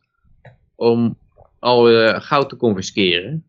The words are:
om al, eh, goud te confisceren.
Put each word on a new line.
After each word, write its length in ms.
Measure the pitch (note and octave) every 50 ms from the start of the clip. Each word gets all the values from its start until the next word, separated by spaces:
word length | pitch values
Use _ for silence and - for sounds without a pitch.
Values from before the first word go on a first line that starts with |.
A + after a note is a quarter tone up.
| _ _ _ _ _ _ _ _ _ - - _ _ _ _
om 420 | - - A#2 A#2 A#2 A#2 A#2 - - _ _ _ _ _ _ _ _
al, 300 | - B2 B2 B2 A#2+ A#2
eh, 320 | A#2 A2+ A2+ A2 G2 F#2
goud 280 | - - D3+ C#3+ C#3 C3+
te 60 | -
confisceren. 840 | A#2+ B2 A#2 G#2 F#2+ G2 - - A2 G2+ F2+ E2+ F2 F2+ G#2+ D3+ D#3+ -